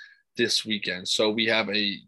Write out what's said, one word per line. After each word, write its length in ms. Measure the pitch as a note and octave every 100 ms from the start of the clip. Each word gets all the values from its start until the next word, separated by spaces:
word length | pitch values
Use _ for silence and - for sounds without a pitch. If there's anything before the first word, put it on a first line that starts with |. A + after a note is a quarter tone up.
| - - _ -
this 280 | A2+ - A2+
weekend. 400 | G#2+ - F2+ F#2+
So 240 | - G#2+
we 160 | G#2+ A2+
have 220 | A2 G#2
a 280 | G#2 G2+ G2